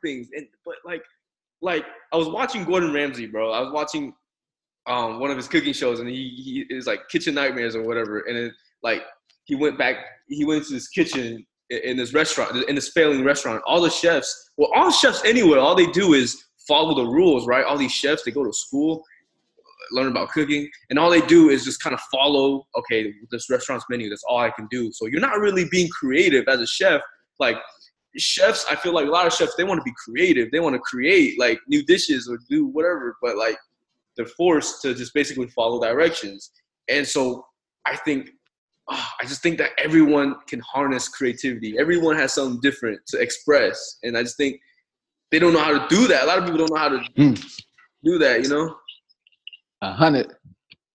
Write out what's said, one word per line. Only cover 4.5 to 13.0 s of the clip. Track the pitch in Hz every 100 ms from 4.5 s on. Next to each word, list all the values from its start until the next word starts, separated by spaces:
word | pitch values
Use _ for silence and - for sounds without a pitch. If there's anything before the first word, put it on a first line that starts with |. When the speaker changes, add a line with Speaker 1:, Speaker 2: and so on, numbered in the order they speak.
| _ _ _ 120
Speaker 1:
um, | 123 117 113
one | 139
of | 131
his | 113
cooking | 165 147
shows, | - 131 117
and | 120
he, | 131 131 123 131 131 -
he |
is, | 131 120
like, | 104 -
Kitchen | - - 143
Nightmares | 135 127 117 113
or |
whatever. | 113 117 110 107
And | - 120
then, | 117 - _ _
like, | 117 104 - - _ _
he | -
went | 135 147 139
back, | 131 127 - - _
he | 143
went | 147 151 151
to |
this | 131 -
kitchen | - 165 139 117 113 - _ _
i-, | 120
in | 127 127
this | 120
restaurant, | 143 156 - 110 123 127
in |
this | 143 -
failing | 170